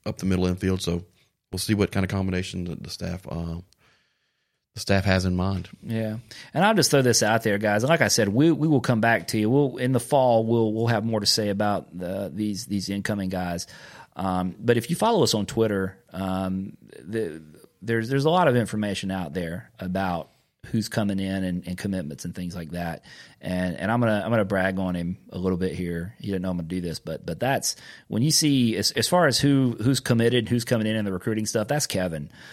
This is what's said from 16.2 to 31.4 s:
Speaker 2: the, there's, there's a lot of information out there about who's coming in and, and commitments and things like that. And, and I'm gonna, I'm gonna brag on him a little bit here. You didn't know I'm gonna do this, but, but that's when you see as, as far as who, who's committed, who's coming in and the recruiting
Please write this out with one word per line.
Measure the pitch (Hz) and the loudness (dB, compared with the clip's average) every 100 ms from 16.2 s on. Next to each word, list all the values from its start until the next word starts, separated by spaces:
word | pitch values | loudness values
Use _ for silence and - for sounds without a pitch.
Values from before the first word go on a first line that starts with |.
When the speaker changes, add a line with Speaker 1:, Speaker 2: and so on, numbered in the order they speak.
| 95 95 95 95 98 - - - | -4 -2 -2 -4 -6 -14 -20 -18
Speaker 2:
the, | 78 110 90 80 76 - - _ | -8 -6 -4 -8 -16 -20 -20 _
there's, | 113 113 113 | -2 -2 0
there's | 139 | 2
a | 151 | 4
lot | 180 160 | 4 4
of | 123 | 4
information | 107 107 104 98 95 | 2 -2 -2 -2 -4
out | 95 80 | -4 -4
there | 87 82 90 - - | -4 -6 -8 -12 -10
about | 92 92 95 85 - _ _ _ - | -4 -2 -2 -2 -6 _ _ _ -6
who's | 113 101 | -4 -2
coming | 113 104 98 | -2 0 -2
in | 95 95 | -2 -2
and, | 92 87 87 | -2 -4 -6
and | 90 | -6
commitments | 101 92 73 69 | -4 -4 -6 -10
and | 87 | -10
things | 90 87 85 | -8 -8 -8
like | 78 | -8
that. | 87 85 80 - - - - | -6 -6 -8 -14 -20 -20 -12
And, | - 90 90 78 | -4 -2 -2 -2
and | 98 | 0
I'm | 120 | 2
gonna, | 117 104 | 2 2
I'm | 98 | 2
gonna | 117 | 0
brag | 95 98 95 95 | 2 2 0 0
on | 92 87 | -2 -2
him | 85 - - | -4 -6 -10
a | 87 | -4
little | 92 87 | -2 0
bit | 92 90 | -2 -2
here. | 87 85 92 - | -4 -6 -8 -10
You | 104 | -6
didn't | 92 | -4
know | 92 | -2
I'm | 87 | -4
gonna | 80 | -4
do | 92 | -6
this, | 85 78 | -6 -6
but, | 82 80 | -8 -8
but | 85 82 | -8 -4
that's | 123 - - - - - - | -2 -2 -4 -8 -14 -20 -6
when | 107 | -2
you | 151 | 2
see | 143 151 135 117 98 | 4 4 4 4 2
as, | - | 0
as | - - | 0 2
far | 180 156 | 4 4
as | - | 4
who, | 143 135 127 110 | 4 4 2 2
who's | 120 131 | 0 2
committed, | - 117 117 123 113 | 2 4 4 4 2
who's | 120 | 0
coming | 117 117 107 | 2 0 0
in | 110 | -2
and | 101 | -2
the | |
recruiting | 92 117 107 | -4 -2 -2